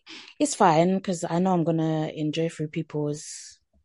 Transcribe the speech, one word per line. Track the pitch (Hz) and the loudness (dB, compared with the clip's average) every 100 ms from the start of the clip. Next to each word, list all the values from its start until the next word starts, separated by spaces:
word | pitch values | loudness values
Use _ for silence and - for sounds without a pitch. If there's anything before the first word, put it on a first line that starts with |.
| - - - - | -20 -20 -12 -4
it's | 294 | -2
fine | - 196 156 180 190 | 4 6 6 4 2
'cause | 196 170 165 | -2 -4 -2
I | 170 | 0
know | 190 | 2
I'm | 180 | 2
gonna | 160 165 160 156 156 | 2 0 0 0 -2
enjoy | - 151 156 165 | -4 -4 -2 -4
through | - 156 | -4 -6
people's, | 165 156 151 147 151 - - - - _ _ | -6 -6 -4 -4 -6 -10 -16 -18 -20 _ _